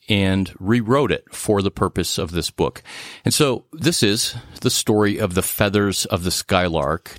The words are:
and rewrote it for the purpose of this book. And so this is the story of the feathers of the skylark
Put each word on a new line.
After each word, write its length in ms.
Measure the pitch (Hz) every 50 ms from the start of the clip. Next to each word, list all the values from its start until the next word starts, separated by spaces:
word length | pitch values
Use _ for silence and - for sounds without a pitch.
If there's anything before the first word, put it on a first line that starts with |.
| - -
and 440 | 107 98 98 95 95 98 95 85 - -
rewrote 540 | 95 95 117 123 110 107 127 143 143 95
it 140 | 82 - - _ -
for 280 | - - - 107 101
the 80 | 95 98
purpose 480 | - - 104 90 - 95 85 - - -
of 140 | 92 82
this 180 | 87 85 80 -
book. 320 | - - 82 65 - - - - - - - - - - -
And 80 | 123 -
so 320 | - 151 139 120 - - _ -
this 280 | 160 170 160 170 -
is 340 | - 101 104 117 - - - - - - - -
the 80 | - 120
story 480 | - - - - 110 104 104 104 101 -
of 160 | 110 95 87
the 80 | 92
feathers 640 | - - - - 107 101 98 104 104 98 92 - -
of 180 | - - 90 87
the 80 | 90
skylark 840 | - - - - 98 92 90 90 82 80 69 71 80 - - - -